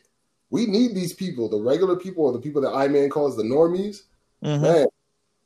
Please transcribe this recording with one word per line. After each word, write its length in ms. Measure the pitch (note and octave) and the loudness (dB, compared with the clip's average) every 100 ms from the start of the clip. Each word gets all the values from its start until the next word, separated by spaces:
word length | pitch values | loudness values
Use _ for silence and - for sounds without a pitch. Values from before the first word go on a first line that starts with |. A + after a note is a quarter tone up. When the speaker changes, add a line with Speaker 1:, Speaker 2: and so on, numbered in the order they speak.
| _ _ _ _ _ | _ _ _ _ _
Speaker 1:
we 160 | D#3+ A3 | -4 0
need 280 | G3+ B3 | 2 2
these 180 | F#3 E3+ | 0 -6
people, 360 | - F#3+ B2 G#2+ | -6 -8 -6 -4
the 120 | G#2 | -2
regular 360 | A2+ D#3 F#3 F3 | 0 0 2 0
people 280 | F#3+ E3+ C#3+ | -4 -2 -2
or 60 | |
the 60 | A#2 | -2
people 240 | D3+ D3 | -4 -4
that 80 | C3 | -2
I 140 | B2+ C#3 | 0 2
Man 220 | C#3+ C#3 | 2 2
calls 260 | D3 C#3+ A2+ | 0 -2 -2
the 60 | |
normies. 600 | A2 C#3 E3 F3+ G3+ G3+ - _ _ _ | 0 2 4 2 -4 -10 -20 _ _ _
Speaker 2:
Mm-hmm. 200 | D3 D3 | -4 0
Speaker 1:
Man, 240 | D3+ E3 C3 - _ _ _ _ | 2 4 2 0 _ _ _ _